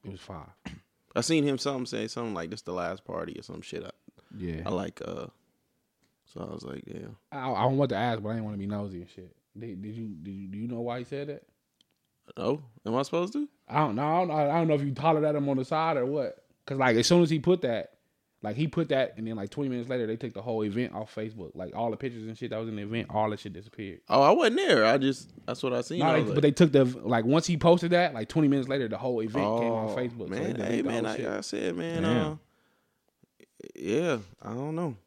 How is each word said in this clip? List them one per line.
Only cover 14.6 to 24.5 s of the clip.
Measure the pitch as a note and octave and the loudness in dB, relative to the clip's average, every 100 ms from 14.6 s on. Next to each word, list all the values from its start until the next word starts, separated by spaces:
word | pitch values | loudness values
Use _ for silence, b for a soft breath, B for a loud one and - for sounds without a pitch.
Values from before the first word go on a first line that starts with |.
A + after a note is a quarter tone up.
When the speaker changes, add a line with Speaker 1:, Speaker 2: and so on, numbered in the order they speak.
| D#3+ | 4
Speaker 1:
know | |
if | D3 | 2
you | C#3+ B2+ | 0 0
hollered | D#3 D#3 | 2 4
at | D3+ D3 | 2 2
him | C#3+ | 0
on | C3 | 0
the | |
side | B2+ D#3 D#3+ C#3+ | 0 0 0 0
or | B2+ | 0
what. | D3 B2 - _ _ - | 0 -4 -8 _ _ -8
'Cause, | C3+ | 2
like, | C3 A2+ | 4 6
as | A#2+ | 6
soon | F3 | 6
as | E3 | 6
he | D#3+ | 4
put | E3+ F3+ | 4 2
that, | B2+ A2+ - _ _ _ _ _ | 2 -2 -4 _ _ _ _ _
like, | G#2+ A2+ | -6 -2
he | D#3 | -2
put | E3+ D3+ | -2 0
that, | C3+ B2 - | 2 0 -4
and | A2+ | -6
then, | A2 | -6
like, | G2 | -6
twenty | - C#3 | -4 -4
minutes | B2 A#2+ | -4 -4
later, | B2+ A2 | -2 -2
they | A#2 | -4
took | B2 | -6
the | G2 | -8
whole | A#2 A2 | -4 -2
event | G#2+ G#2 B2 | 0 -2 -2
off | G2+ A2 | -4 -8
Facebook. | - A2 A2 E2+ | -8 -8 -8 -12
Like, | - F#2 G2 | -10 -8 -2
all | A#2 | -4
the | G#2+ | -2
pictures | C3+ A#2 A2 | -8 -8 -12
and | A2 | -10
shit | A#2+ | -6
that | A2 | -6
was | A2+ | -6
in | G#2+ | -6
the | |
event, | G2+ A#2 - | -4 -4 -2
all | G#2+ G#2+ | 0 0
that | G#2 | -2
shit | G#2 | -8
disappeared. | F#2 G#2+ - G2 E2+ - | -14 -16 -12 -12 -12 2
Speaker 2:
Oh, | C3+ | 6
I | C#3 | 8
wasn't | C4 B3 | 8 4